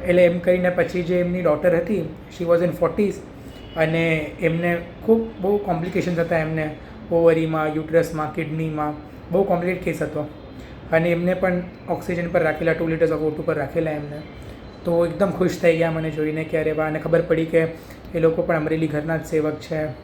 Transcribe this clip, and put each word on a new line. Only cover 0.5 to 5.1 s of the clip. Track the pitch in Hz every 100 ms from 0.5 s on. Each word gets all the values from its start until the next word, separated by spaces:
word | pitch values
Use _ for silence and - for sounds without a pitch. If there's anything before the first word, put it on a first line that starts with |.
| 180 180
પછી | 175 165 180
જે | 170 180
એમની | 175 180
ડોટર | 170 147 185 170
હતી, | 175 202 156 - - -
she | 170
was | 170
in | 175 -
forties | 170 - 208 - - - - - - -
અને | 160 165 165 160 151 -
એમને | 170 165 175 170 - -
ખૂબ | -